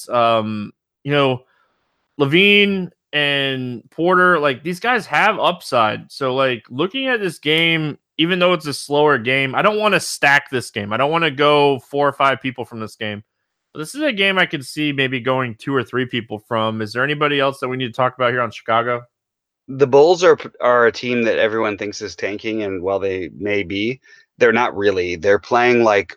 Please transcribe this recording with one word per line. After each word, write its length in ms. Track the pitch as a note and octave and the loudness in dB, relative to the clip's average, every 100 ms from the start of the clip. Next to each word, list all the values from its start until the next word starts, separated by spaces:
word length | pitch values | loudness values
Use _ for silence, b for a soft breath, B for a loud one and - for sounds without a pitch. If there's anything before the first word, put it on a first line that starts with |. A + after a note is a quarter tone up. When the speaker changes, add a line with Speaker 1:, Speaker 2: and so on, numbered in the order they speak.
| - | -4
Speaker 1:
Um, 640 | A#2+ A#2 A#2 A2 G#2+ G2+ - _ _ | 0 2 2 0 -6 -10 -16 _ _
you 80 | C#3 | -2
know, 320 | D3 C#3 B2+ - _ _ _ _ _ _ - | 0 2 0 -6 _ _ _ _ _ _ -2
LaVine 720 | C#3 D#3+ G3+ G3+ G3+ G3 F3 - _ D3 | 2 4 4 4 4 0 -6 -12 _ -4
and 640 | D3 C#3+ C3+ C3 B2+ A#2+ - | -2 0 -2 -4 -6 -10 -12
Porter, 480 | - E3+ F#3 F3+ E3+ | -4 0 4 4 4
like, 240 | D3 B2 | 2 -2
these 160 | D#3 F3+ | -6 -4
guys 280 | A#3 B3 - | -2 -2 0
have 320 | D3 G3 F#3+ | 2 2 2
upside. 760 | D3 F3+ - B2 A2 A2+ - | 0 -2 0 2 2 0 -8
So, 220 | - C3+ | -6 -2
like, 320 | B2+ C3+ A#2+ - | 0 0 -2 -6
looking 380 | B2 F3+ C4+ C4+ | -6 -4 -4 -4
at 120 | A#3+ | -2
this 200 | F#3+ D3+ | -4 -4
game, 580 | D3 D#3+ E3 E3 D#3 - _ - | -2 2 2 0 -2 -8 _ -4
even 200 | D#3+ F#3 | -2 2
though 140 | F3+ | 2
it's 140 | F3 D#3 | 0 -2
a 80 | |
slower 420 | C3 - C#3+ D3+ C3+ | -8 -2 2 4 2
game, 380 | A2+ C3+ C3+ | 0 0 0
I 80 | C3 | 0
don't 160 | F3+ G#3+ | 2 2
wanna 220 | G#3+ F#3 | 2 0
stack 500 | - - C#3+ C#3+ - | -2 0 4 4 2
this 200 | B2+ - | -4 -6
game. 220 | - G2+ | -6 -4
I 60 | A2 | 0
don't 120 | C#3+ | 0
wanna 200 | E3 D#3+ | 0 0
go 480 | C3+ D3 D3 C#3+ C3+ | 2 4 6 4 2
four 280 | - C#3+ C#3+ | -4 -2 -2
or 60 | |
five 300 | C3+ C#3 C3 | 2 2 0
people 240 | C3 B2+ A#2 | -4 -8 -10
from 120 | A2+ | -10
this 160 | A2 | -12
game. 300 | - A2 G#2 - _ _ _ _ | -8 -8 -8 -12 _ _ _ _
But 60 | - | -14
this 160 | D#3 | -12
is 80 | C4+ | -6
a 100 | D4+ | -4
game 240 | G#3 G3 F#3+ | 0 0 0
I 80 | |
could 220 | F3 D3+ C3 | 0 -4 -8
see 260 | - D3+ | -6 -4
maybe 260 | C#3 C3+ C3 | -2 -2 -2
going 360 | A#2 C3 B2+ | -2 -2 -2
two 200 | G#2+ - | -6 -4
or 80 | C3+ | -4
three 220 | A2+ B2 | -2 -4
people 340 | B2+ B2 A2+ G#2+ | -4 -4 -6 -10
from. 440 | - A#2 A2 A2 | -6 -2 -2 -2
Is 100 | G#2+ | -6
there 120 | A#2 | -4
anybody 360 | C3+ D3 D3+ C#3+ | -2 0 0 0
else 180 | C#3 C3+ | 0 -2
that 80 | B2+ | -6
we 100 | B2+ | -6
need 80 | B2+ | -6
to 60 | |
talk 220 | A2+ B2+ - | -2 -2 0
about 160 | B2 | -2
here 100 | B2 | 0
on 80 | A#2+ | -4
Chicago? 520 | - - A2+ A#2 A#2+ B2 _ _ _ _ _ - | -6 -2 0 0 -4 -8 _ _ _ _ _ -14
Speaker 2:
The 200 | C3+ C3+ | 0 4
Bulls 360 | C3+ D#3 F3+ | 6 6 6
are, 140 | F3+ D3 C3 - | 4 4 0 -2
are 240 | A#2+ B2 | 2 4
a 80 | A#2 | 4
team 300 | - B2 B2 | 2 -2 -2
that 160 | A2+ D#2+ | 0 2
everyone 400 | G#2 A2 A2 G2+ | 2 0 -2 -4
thinks 240 | G#2 G2+ | -8 -10
is 120 | G#2 - | -12 -8
tanking, 460 | G2+ G#2 A2+ A2 | -8 -6 -6 -6
and 200 | G#2 F#2+ | -4 -6
while 160 | F2+ G2 | -4 -2
they 320 | F#2+ F#2 E2 | -2 -4 -8
may 280 | A#1 G2+ G2+ | -8 -4 -4
be, 360 | F2+ G2 A2 C3 b b b - | -4 -4 -4 -6 b b b -6
they're 140 | A#2+ | -2
not 240 | A2+ A#2+ F2 | 0 -2 -2
really. 400 | G2+ F#2+ F2+ F2 | -2 0 -2 -2
They're 220 | G2+ G2+ | 0 0
playing 440 | - A#2+ B2 A#2+ | 0 0 2 4
like, 320 | A2+ G2+ F#2+ | 4 2 0